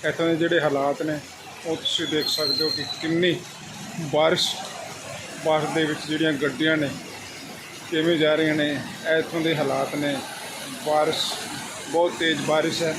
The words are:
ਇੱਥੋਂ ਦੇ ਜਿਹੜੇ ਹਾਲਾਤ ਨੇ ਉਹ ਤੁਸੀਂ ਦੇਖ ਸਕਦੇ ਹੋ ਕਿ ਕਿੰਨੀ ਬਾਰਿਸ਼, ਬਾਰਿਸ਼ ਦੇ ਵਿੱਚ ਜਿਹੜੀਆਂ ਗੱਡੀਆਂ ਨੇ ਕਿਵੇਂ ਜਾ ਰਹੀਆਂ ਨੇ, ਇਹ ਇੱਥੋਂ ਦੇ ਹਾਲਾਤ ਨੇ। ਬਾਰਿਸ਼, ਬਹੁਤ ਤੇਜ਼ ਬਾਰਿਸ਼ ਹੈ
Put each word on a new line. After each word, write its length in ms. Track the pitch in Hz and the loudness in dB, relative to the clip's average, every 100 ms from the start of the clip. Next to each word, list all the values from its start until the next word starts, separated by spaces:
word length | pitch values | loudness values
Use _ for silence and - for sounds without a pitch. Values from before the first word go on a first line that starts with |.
ਇੱਥੋਂ 220 | 156 147 165 | 0 2 2
ਦੇ 100 | 165 | 4
ਜਿਹੜੇ 240 | 170 170 | 4 4
ਹਾਲਾਤ 420 | 147 139 139 139 | 4 4 2 0
ਨੇ 160 | 156 151 - - - - 170 | -2 -2 -6 -16 -16 -10 -4
ਉਹ 100 | 160 | -4
ਤੁਸੀਂ 300 | - - 156 | -2 -2 0
ਦੇਖ 220 | 151 - | 0 0
ਸਕਦੇ 360 | - 151 - | 0 0 0
ਹੋ 40 | 156 | 0
ਕਿ 160 | - 139 - | -2 -4 -4
ਕਿੰਨੀ 340 | 160 165 180 156 - - - - - - 156 | 0 4 4 2 -4 -14 -14 -12 -10 -6 0
ਬਾਰਿਸ਼, 360 | 151 160 175 - - - - - - - - - - | 4 6 6 2 -2 -6 -10 -10 -10 -10 -10 -10 -4
ਬਾਰਿਸ਼ 300 | 156 156 151 | 2 2 2
ਦੇ 100 | 156 | 2
ਵਿੱਚ 220 | 156 151 147 | 0 -2 -4
ਜਿਹੜੀਆਂ 240 | 156 160 | 0 2
ਗੱਡੀਆਂ 440 | 139 143 131 156 156 | 2 0 2 2 4
ਨੇ 120 | 139 - - - - - - - - - - | 0 -4 -10 -12 -12 -12 -12 -12 -14 -14 -2
ਕਿਵੇਂ 260 | 160 165 165 | 0 2 4
ਜਾ 160 | 151 | 4
ਰਹੀਆਂ 200 | 156 156 | 4 4
ਨੇ, 160 | 151 147 | 2 0
ਇਹ 480 | 139 117 - 160 160 | -2 -6 -6 2 2
ਇੱਥੋਂ 220 | 160 165 | 2 -2
ਦੇ 140 | 160 151 | 0 0
ਹਾਲਾਤ 380 | 139 135 135 | 0 0 0
ਨੇ। 220 | 147 147 135 117 - - - 143 127 151 | 0 -2 -2 -6 -10 -12 -10 -10 -6 2
ਬਾਰਿਸ਼, 380 | 151 156 156 - - - - - - - | 4 4 2 -2 -4 -6 -8 -10 -10 -2
ਬਹੁਤ 200 | 165 175 - | 2 2 2
ਤੇਜ਼ 220 | 165 151 139 | 0 0 2
ਬਾਰਿਸ਼ 360 | 156 160 - | 2 2 0
ਹੈ 120 | 165 | -2